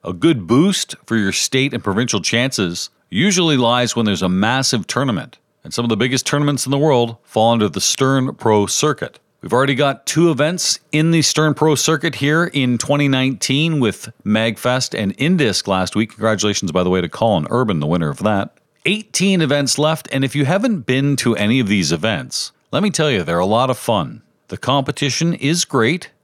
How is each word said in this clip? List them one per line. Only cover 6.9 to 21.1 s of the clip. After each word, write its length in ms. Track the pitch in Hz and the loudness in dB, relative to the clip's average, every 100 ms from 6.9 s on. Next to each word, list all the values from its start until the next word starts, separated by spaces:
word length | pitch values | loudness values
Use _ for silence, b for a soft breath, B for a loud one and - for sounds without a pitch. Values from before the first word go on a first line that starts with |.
| 127 117 113 | 2 0 -4
fall 300 | _ 117 113 | _ 2 4
under 160 | 117 104 | 4 2
the 140 | 95 | 0
Stern 520 | - - 135 135 127 - | -4 0 2 2 0 -2
Pro 280 | 117 104 | 2 2
Circuit. 540 | 98 - 151 - - - _ _ | 2 0 -2 -2 -8 -12 _ _
We've 100 | - | -2
already 220 | 120 139 | 0 2
got 320 | 127 143 135 - | 2 0 0 -2
two 240 | 151 170 | 2 2
events 500 | 135 151 175 - - _ | 4 0 0 -4 -4 _
in 180 | 151 160 | 0 2
the 100 | 165 | 2
Stern 320 | 147 - 156 | 2 2 0
Pro 220 | 143 160 | 2 2
Circuit 400 | 147 - 160 170 | 2 0 0 -2
here 360 | - 139 156 170 | -2 0 0 0
in 240 | 151 127 120 | 0 0 0
twenty 300 | - 143 143 | 0 0 2
nineteen 720 | 131 131 120 - 139 165 156 | 2 0 -2 -2 0 0 0
with 280 | 117 - - - | 0 -2 -14 -10
Magfest 760 | 104 107 113 107 123 127 - - | -2 0 0 -2 -2 -2 -2 -4
and 160 | 98 - | -4 -2
Indisc 500 | 143 180 123 98 - | 0 2 2 0 0
last 260 | 95 90 | -2 0
week. 180 | 104 110 | -2 -4
Congratulations, 600 | - 110 107 107 101 92 | -2 -2 0 0 -2 -2
by 100 | 85 | 0
the 60 | 90 | 2
way, 140 | 92 | 0
to 60 | 85 | -2
Colin 360 | - 113 92 76 | -2 0 0 0
Urban, 300 | 120 120 85 | -2 0 -2
the 60 | 147 | 0
winner 220 | 170 80 | 0 -2
of 120 | 71 | -2
that. 360 | 104 147 - _ _ _ 156 | 0 0 -4 _ _ _ -4
Eighteen 540 | 214 214 - 196 185 | -4 -4 -2 0 2
events 380 | 151 143 139 - | 2 0 0 0
left, 280 | 151 156 - | 0 -2 -4
and 120 | 135 | -2
if 120 | 135 147 | -2 0
you 80 | |
haven't 380 | 139 190 247 196 | 0 0 0 -2
been 340 | 120 131 139 | 0 0 2